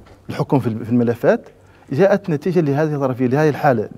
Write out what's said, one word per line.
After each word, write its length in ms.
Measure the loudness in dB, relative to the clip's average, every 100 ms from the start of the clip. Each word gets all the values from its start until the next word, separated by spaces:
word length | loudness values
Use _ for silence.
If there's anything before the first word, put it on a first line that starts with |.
| -20 -20 -12
الحكم 300 | -8 -2 0
في 80 | 0
الم-، 160 | -4
في 60 | -2
الملفات، 520 | 0 0 0 0 0 -4 -20 -20 -20 -8
جاءت 380 | 0 2 2 0
نتيجة 300 | -4 0 0
لهذه 340 | 0 0 -2
الظرفية، 340 | -2 -2 0 0
لهذه 220 | 2 2
الحالة، 400 | 2 0 0 -2